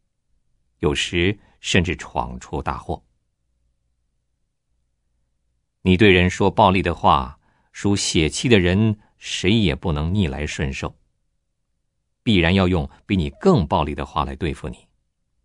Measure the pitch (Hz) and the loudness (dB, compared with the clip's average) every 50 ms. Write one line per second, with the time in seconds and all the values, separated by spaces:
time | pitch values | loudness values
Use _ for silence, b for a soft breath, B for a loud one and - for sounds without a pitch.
0 | _ _ _ _ _ _ _ _ _ _ _ _ _ _ _ - - 76 71 - | _ _ _ _ _ _ _ _ _ _ _ _ _ _ _ -4 -2 -2 -2 -2
1 | - - 98 90 87 98 101 b b b b b b - - 92 85 85 71 - | -4 -4 -2 -2 -2 -2 -4 b b b b b b 0 0 0 0 0 -4 -8
2 | - - - 65 60 64 64 62 - - - 71 71 78 69 - - - 85 - | -10 -10 -8 -8 -8 -8 -10 -14 -14 -10 -10 -8 -6 -6 -8 -8 -8 -10 -12 -12
3 | _ _ _ _ _ _ _ _ _ _ _ _ _ _ _ _ _ _ _ _ | _ _ _ _ _ _ _ _ _ _ _ _ _ _ _ _ _ _ _ _
4 | _ _ _ _ _ _ _ _ _ _ _ _ _ _ _ _ _ _ _ _ | _ _ _ _ _ _ _ _ _ _ _ _ _ _ _ _ _ _ _ _
5 | _ _ _ _ _ _ _ _ _ _ _ _ _ _ _ _ - 95 92 87 | _ _ _ _ _ _ _ _ _ _ _ _ _ _ _ _ 0 0 4 6
6 | 107 101 90 90 90 92 - - 104 95 - - 107 95 92 95 85 87 80 - | 6 6 6 6 4 2 0 0 -2 0 2 4 4 4 4 2 0 -2 -4 0
7 | - 95 80 69 64 65 - _ _ _ _ _ _ _ - - - 101 101 98 | 2 2 2 2 0 -4 -12 _ _ _ _ _ _ _ -14 -4 -2 -2 -2 0
8 | - - - 90 78 76 - - - 127 117 98 87 87 92 101 110 110 104 b | -2 -2 0 0 0 0 -2 -2 0 2 4 4 4 4 2 2 2 0 0 b
9 | b b b b - - - - - 90 110 117 101 82 67 71 - 92 78 73 | b b b b -14 -12 -8 -2 0 0 2 2 2 0 -2 -2 -4 -4 -4 -2
10 | 78 82 92 104 92 73 65 69 73 76 - - 87 67 67 - - 71 - _ | -2 -2 -2 -2 -2 -2 -4 -6 -8 -8 -6 -6 -6 -6 -6 -8 -10 -10 -12 _
11 | _ _ _ _ _ _ _ _ _ _ _ _ _ _ _ _ _ _ _ _ | _ _ _ _ _ _ _ _ _ _ _ _ _ _ _ _ _ _ _ _
12 | _ _ _ _ - 127 104 87 82 82 95 98 92 90 92 85 71 b b b | _ _ _ _ -2 2 2 4 4 4 4 2 2 2 0 -2 -4 b b b
13 | b - 104 92 78 71 - - - 190 185 113 80 73 104 87 76 76 73 71 | b -4 -2 -2 -2 -4 -6 0 2 4 4 4 2 0 0 0 0 -2 -4 -8
14 | 69 - - 80 73 67 67 - 82 76 67 - - 69 58 - _ _ _ _ | -10 -6 -4 -4 -4 -4 -6 -6 -6 -6 -6 -8 -10 -12 -12 -14 _ _ _ _
15 | _ _ _ _ _ _ _ _ | _ _ _ _ _ _ _ _